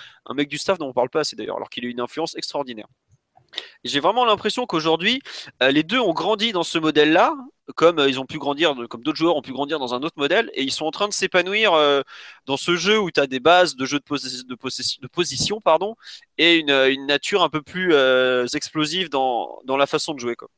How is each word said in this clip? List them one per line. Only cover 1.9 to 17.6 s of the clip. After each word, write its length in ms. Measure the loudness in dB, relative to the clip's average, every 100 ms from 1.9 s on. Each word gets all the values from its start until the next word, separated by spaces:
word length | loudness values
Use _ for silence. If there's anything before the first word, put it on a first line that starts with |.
| -6
influence 340 | -8 -6 -8 -8
extraordinaire. 520 | -8 -8 -8 -10 -16 _ _ _ _ _ _ -16 -16 _
Et 60 | -4
j'ai 120 | 0
vraiment 240 | 2 2 2
l'impression 400 | 2 0 -4 -4
qu'aujourd'hui, 560 | -2 0 0 0 -2 -6 -16 -10 0
euh, 80 | 2
les 120 | 4
deux 160 | 2 0
ont 140 | 0
grandi 380 | 0 0 0 0
dans 120 | -2
ce 140 | -2 0
modèle-là, 560 | 2 4 6 6 4 0 -12 _ -12 4
comme, 240 | 4 4
euh, 100 | 2
ils 100 | 0
ont 60 | -6
pu 120 | -6
grandir, 360 | -4 0 0 -2 -8
comme 140 | -8
d'autres 140 | -6 0
joueurs 200 | 2 0
ont 40 |
pu 120 | -2
grandir 260 | -6 -4 -4
dans 140 | -4
un 100 | -6
autre 140 | -6 -2
modèle, 340 | 0 0 0
et 100 | -4
ils 80 | -4
sont 140 | -4 -6
en 60 |
train 160 | -4 -4
de 60 |
s'épanouir, 600 | -2 0 0 0 2 4
euh, 280 | 4 4 2 -2 -12 -20 -14 -6
dans 120 | -4
ce 180 | 0 0
jeu 240 | 2 2
où 100 | 0
t'as 160 | 0 0
des 140 | 2
bases 360 | 4 6 4 0
de 100 | -4
jeu 140 | -4
de 40 |
posi-, 420 | -4 -6 -6 -10 -12
de 100 | -10
possessi-, 440 | -8 -6 -6 -6
de 80 | -8
position, 540 | -4 -4 -2 -4 0
pardon, 340 | 2 2 2 -8 -16 -20 _ 2
et 200 | 4 4
une, 140 | 4
euh, 200 | 4 4
une 140 | 2 0
nature 360 | -2 0 2
un 80 | 2
peu 120 | -2